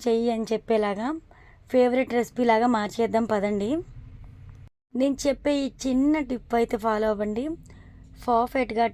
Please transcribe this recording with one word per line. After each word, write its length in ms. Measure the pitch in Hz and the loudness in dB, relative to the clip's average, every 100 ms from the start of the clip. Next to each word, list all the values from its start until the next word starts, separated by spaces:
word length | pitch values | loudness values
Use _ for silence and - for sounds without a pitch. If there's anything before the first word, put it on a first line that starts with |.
| 240 | 0
చెయ్యి 260 | 226 233 226 | 0 2 -2
అని 120 | 220 | -2
చెప్పేలాగా 600 | 220 - 226 208 196 247 320 - - - - - | -4 0 0 2 -2 -4 -6 -10 -20 -20 -20 0
ఫేవరెట్ 460 | 254 247 254 247 240 | 2 4 2 0 -2
రెసిపీ 280 | 233 - 233 | -2 0 4
లాగా 180 | 220 240 226 | 4 4 2
మార్చేద్దాం 480 | 208 - 226 220 226 | -2 -2 0 0 0
పదండి. 360 | 214 202 208 202 320 370 - - - - - - - - _ _ | 0 0 -2 -2 -4 -6 -14 -18 -18 -20 -20 -20 -20 -20 _ _
నేను 220 | 240 277 269 | -2 -2 0
చెప్పే 340 | 285 262 294 285 | -2 0 0 0
ఈ 80 | 269 - | -2 -4
చిన్న 320 | 262 254 285 311 247 | -2 2 2 2 0
టిప్ 240 | 240 - | -6 -2
అయితే 220 | 233 233 226 | 0 0 0
ఫాలో 280 | 226 214 220 | 0 0 0
అవ్వండి. 340 | 202 208 214 302 339 - - - - - - - | 0 -2 -4 -4 -8 -14 -20 -20 -20 -20 -10 0
పర్ఫెక్ట్‌గా 580 | 233 240 269 240 220 233 | 2 2 0 -2 0 0